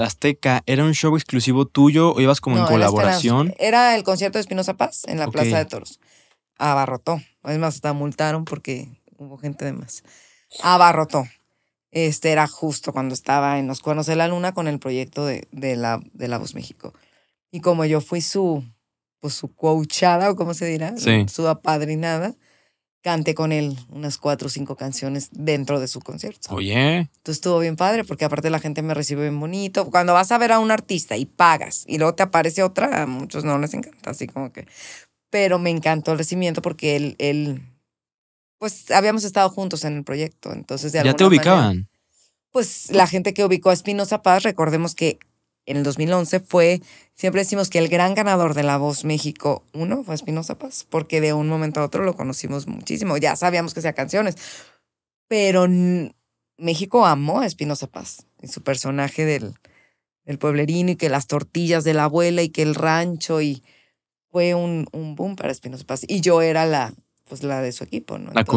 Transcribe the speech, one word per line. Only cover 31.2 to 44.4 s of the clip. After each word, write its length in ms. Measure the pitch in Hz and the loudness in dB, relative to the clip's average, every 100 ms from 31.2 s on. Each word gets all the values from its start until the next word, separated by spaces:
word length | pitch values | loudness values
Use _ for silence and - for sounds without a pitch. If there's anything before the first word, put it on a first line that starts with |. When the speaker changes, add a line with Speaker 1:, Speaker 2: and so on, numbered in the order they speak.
| 143 | -6
Speaker 2:
pagas, 600 | - 170 156 - - - | 4 6 6 0 -10 -6
y 100 | 156 | 0
luego 160 | 160 170 | 0 2
te 80 | |
aparece 380 | 190 165 156 165 | 2 2 2 2
otra, 420 | 190 190 269 226 | 0 2 0 0
a 20 | 143 | -4
muchos 400 | 127 143 151 151 | -6 -8 -6 -2
no 120 | 143 | -2
les 160 | 147 | -2
encanta, 360 | - - - - | -6 -12 -14 -12
así 180 | 135 123 | -10 -10
como 240 | 135 131 | -10 -12
que. 160 | - - - - - - _ - | -14 -20 -20 -20 -20 -20 _ -4
Pero 300 | 208 196 180 | 0 2 2
me 100 | 175 | 0
encantó 420 | 165 165 156 156 | 0 0 0 0
el 60 | 160 | -2
recibimiento 440 | 160 180 175 160 | -2 -2 -2 -2
porque 360 | 175 160 156 147 | -6 -4 -2 0
él, 180 | 147 - | -2 -4
él, 420 | 143 147 147 131 131 _ _ _ _ _ _ _ _ - | -2 -2 -4 -6 -12 _ _ _ _ _ _ _ _ -10
pues, 340 | 214 - - | -8 -6 2
habíamos 320 | 196 208 220 | 4 4 0
estado 260 | 202 196 190 | 0 2 2
juntos 360 | 196 190 165 156 | 0 -6 -4 -4
en 100 | 147 | -6
el 80 | |
proyecto, 480 | 143 139 156 _ - | -6 -6 -6 _ -12
entonces 400 | - - 139 151 | -12 -8 -8 -4
de 60 | 156 | 2
Speaker 1:
¿Ya 60 | 135 131 | 2 6
te 80 | |
Speaker 2:
alguna 60 | 190 151 | 6 6
manera, 160 | 160 185 | 6 6
Speaker 1:
ubicaban? 340 | 110 92 101 _ _ _ _ _ _ | 6 0 -4 _ _ _ _ _ _
Speaker 2:
pues, 400 | 254 214 - - | -2 -2 -4 0
la 160 | 196 175 | 4 4
gente 260 | 185 196 | 2 -2
que 120 | 196 196 | 0 2
ubicó 240 | 180 190 | 4 4
a 40 | |
Espinosa 480 | 175 - 202 190 214 | 2 0 -2 -2 0
Paz, 220 | 233 202 | 4 4